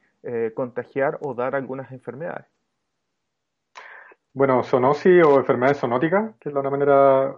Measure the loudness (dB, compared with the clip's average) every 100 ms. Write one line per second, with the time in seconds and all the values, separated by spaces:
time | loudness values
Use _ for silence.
0 | _ _ -10 -6 -6 -6 -8 -10 -8 -4
1 | -4 -4 -8 -6 -6 -6 -8 -12 -14 -18
2 | -16 -14 -12 -14 _ _ _ _ _ _
3 | _ _ _ _ _ _ _ -20 -20 -20
4 | -20 _ _ -2 0 0 0 0 2 2
5 | 4 6 6 4 2 0 0 0 -2 -2
6 | -2 -2 -4 -10 -10 -6 -4 -2 2 4
7 | 6 4 0